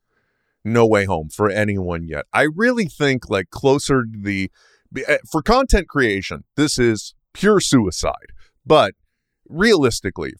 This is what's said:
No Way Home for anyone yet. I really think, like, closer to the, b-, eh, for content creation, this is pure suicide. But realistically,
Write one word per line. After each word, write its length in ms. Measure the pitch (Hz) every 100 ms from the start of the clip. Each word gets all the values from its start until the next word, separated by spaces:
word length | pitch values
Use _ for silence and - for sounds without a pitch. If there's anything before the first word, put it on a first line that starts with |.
| _ _ _ _ _ _
No 220 | 110 117 117
Way 200 | 107 98
Home 240 | 87 78
for 200 | - 104
anyone 580 | 98 104 98 90 85 82
yet. 180 | 73 -
I 100 | 104
really 420 | 147 156 233 240 180
think, 440 | - 143 131 -
like, 200 | 101 92
closer 540 | - 135 143 - 135
to 160 | 117 110
the, 320 | 101 98 95 _ _ _ _
b-, 140 | 135 131
eh, 100 | 147 -
for 100 | 160
content 460 | 147 240 269 214 175
creation, 560 | 143 120 98 90 80 - -
this 220 | 147 -
is 380 | 120 110 - - _
pure 260 | - 196 202
suicide. 720 | - 135 98 - 78 - - - - _ -
But 280 | 156 104 - _ _ _ _ -
realistically, 840 | 147 220 196 131 - 98 - 71 -